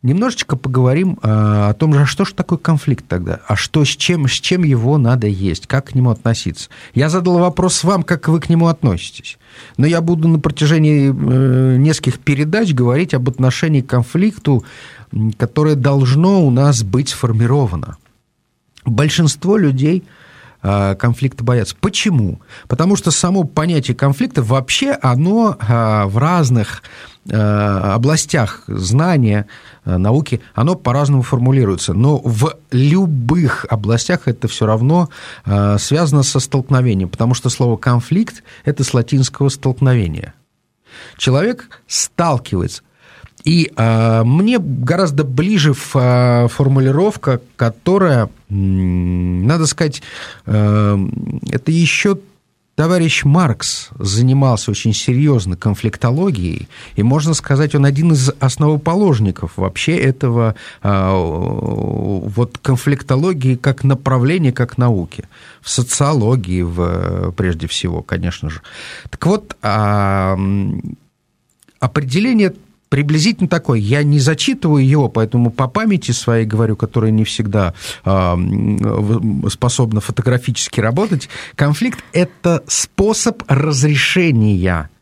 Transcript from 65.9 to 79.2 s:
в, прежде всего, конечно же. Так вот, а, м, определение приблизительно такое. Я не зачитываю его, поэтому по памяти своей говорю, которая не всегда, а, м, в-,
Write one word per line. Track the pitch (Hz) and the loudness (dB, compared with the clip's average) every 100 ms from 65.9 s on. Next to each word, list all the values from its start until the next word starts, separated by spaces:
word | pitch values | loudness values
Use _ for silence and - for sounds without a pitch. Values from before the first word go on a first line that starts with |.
| - 143 151 107 127 90 90 | 0 0 0 0 0 -2 -4
в, | 87 85 87 87 90 90 90 87 | -2 -2 -2 -2 -4 -4 -6 -2
прежде | 92 82 82 | -2 -2 -6
всего, | - 90 82 | -6 -4 -6
конечно | - 90 87 - 76 | -6 -6 -4 -6 -10
же. | 78 - - - - - | -10 -16 -20 -18 -18 -16
Так | - 165 | -6 -2
вот, | 208 - - | -2 -4 -8
а, | 104 104 104 104 98 98 95 | -2 0 0 0 0 0 0
м, | 95 98 101 98 - - - _ _ _ _ _ _ _ _ | 0 -2 -2 -2 -6 -10 -14 _ _ _ _ _ _ _ _
определение | 127 - 139 139 226 233 196 - - _ _ | -4 -2 -2 0 2 2 2 -2 -20 _ _
приблизительно | 135 147 156 170 226 180 | -2 0 2 2 0 0
такое. | 170 - 117 | -2 0 0
Я | 101 139 | 2 0
не | 147 147 | 2 2
зачитываю | 135 156 - 269 170 147 131 | 2 0 -2 -2 2 2 4
его, | 147 131 | 4 2
поэтому | - 110 123 120 | 0 0 2 0
по | 113 131 | 0 -2
памяти | 190 220 190 - | 0 0 0 0
своей | 117 - 117 110 | -4 0 0 0
говорю, | 107 113 107 | 0 0 0
которая | 110 - 110 | -2 0 2
не | 110 110 | 2 0
всегда, | - 107 104 92 85 - - - | -2 -2 0 0 -4 -12 -8 -2
а, | 98 92 87 | 0 2 0
м, | 90 98 110 104 | 0 -2 0 0
в-, | 110 107 104 113 | -2 -2 0 0